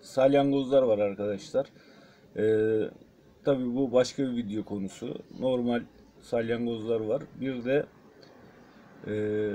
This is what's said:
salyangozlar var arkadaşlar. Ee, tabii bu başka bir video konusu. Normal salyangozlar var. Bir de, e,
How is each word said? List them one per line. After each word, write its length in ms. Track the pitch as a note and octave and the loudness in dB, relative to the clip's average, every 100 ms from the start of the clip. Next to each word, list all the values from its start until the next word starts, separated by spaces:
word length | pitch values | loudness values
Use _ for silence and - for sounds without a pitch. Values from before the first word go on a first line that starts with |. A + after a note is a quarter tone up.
salyangozlar 840 | - - C3+ C#3 C#3 C#3 B2+ C3+ | -6 2 4 6 4 2 4 4
var 160 | B2 G#2 | 6 4
arkadaşlar. 680 | G#2 G2 G2+ G2 - B2+ C#3 - - - - - - - | 0 0 -4 -4 -4 -4 -4 -8 -20 -20 -20 -20 -12 0
Ee, 520 | G#2+ A2 A2 A2 - - - - - - | 2 4 4 2 0 -8 -20 -20 -20 -4
tabii 320 | D3 C3+ B2 | 0 0 0
bu 180 | B2 C3+ | 0 2
başka 300 | B2 B2+ - | 2 2 -2
bir 120 | C3+ | -2
video 300 | A#2+ G#2+ G#2+ | -4 -4 -6
konusu. 580 | G2+ G#2 F#2+ - A#2 - - - | -6 -6 -6 -8 -10 -10 -14 -4
Normal 440 | C3 B2 A#2+ A#2+ - - - - | -2 0 0 -2 -4 -16 -20 -20
salyangozlar 800 | - A#2 A#2 A#2 A#2 A2+ A2 A2+ | -4 -2 -2 -2 -2 -4 -2 -2
var. 240 | G#2+ B2 - A2 | -2 -4 -6 -8
Bir 240 | C3 B2 | -6 -4
de, 200 | A#2+ C#3+ - - - - - - - - - - - - G#2 | 0 0 -2 -10 -20 -20 -20 -20 -20 -20 -20 -20 -20 -14 -6
e, 60 | G#2+ G#2+ G#2+ G#2+ | -4 -2 -2 -2